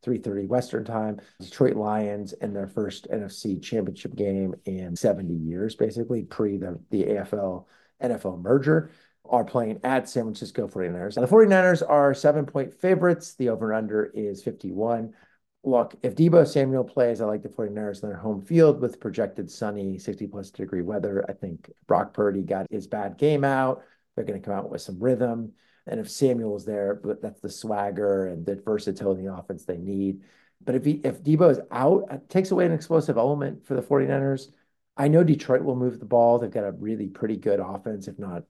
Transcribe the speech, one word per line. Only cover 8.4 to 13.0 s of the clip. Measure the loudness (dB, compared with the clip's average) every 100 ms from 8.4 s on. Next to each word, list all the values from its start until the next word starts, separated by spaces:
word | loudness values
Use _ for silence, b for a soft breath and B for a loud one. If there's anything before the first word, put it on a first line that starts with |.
| 2 2 4 2 0 B B B -2
are | 0
playing | 0 -2 -2 -4
at | 0 -2 0
San | -4
Francisco | -4 -6 -8 -6 -6
forty-niners. | -4 -4 -4 -4 0
Now, |
the | 6
forty-niners | 8 10 8 6 4
are | 4 6 6
seven-point | 4 4 4 0 -4 -4
favorites. | -2 2 4